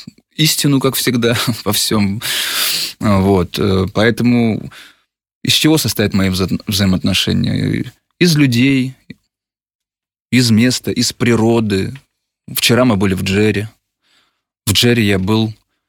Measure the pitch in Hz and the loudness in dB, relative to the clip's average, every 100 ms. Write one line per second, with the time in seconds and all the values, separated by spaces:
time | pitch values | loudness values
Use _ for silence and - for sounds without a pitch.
0 | - - _ - 156 - 147 135 131 - | -20 -20 _ -2 -2 0 0 2 0 -2
1 | - 123 117 117 - 113 98 104 - 104 | -2 0 0 -2 -2 -4 -4 -4 -2 0
2 | 101 101 - - - - - - - - | -2 -4 -6 -6 -6 -4 -4 -4 -8 -4
3 | 110 98 95 98 87 - 101 95 95 95 | 0 2 2 2 0 -2 0 0 -2 0
4 | 113 107 120 120 117 107 - - - _ | 0 2 2 2 2 -2 -8 -18 -20 _
5 | _ _ _ _ - - 151 156 117 - | _ _ _ _ -2 0 2 2 0 -2
6 | 101 101 95 92 92 - - 101 98 92 | 0 0 0 0 -2 -4 -4 -2 0 0
7 | 101 92 - 92 95 - - - - - | 0 -2 0 0 0 -2 -2 -4 -6 -12
8 | _ - 175 151 143 117 135 135 127 127 | _ -2 2 4 2 2 2 0 -2 -8
9 | _ - _ _ _ _ _ _ _ _ | _ -20 _ _ _ _ _ _ _ _
10 | _ _ - 123 120 110 123 127 - 117 | _ _ -2 0 4 4 2 0 -4 -4
11 | 120 - 131 113 113 117 110 98 101 - | -4 -2 0 2 2 2 0 -2 -4 -10
12 | _ _ _ _ - - - 120 123 101 | _ _ _ _ -14 -4 0 2 4 2
13 | 98 92 98 98 107 101 110 _ _ _ | 0 -2 -2 2 2 0 -6 _ _ _
14 | _ _ _ _ _ _ - 98 120 120 | _ _ _ _ _ _ -4 0 2 2
15 | 104 98 92 110 110 - _ _ | 2 0 0 0 0 -6 _ _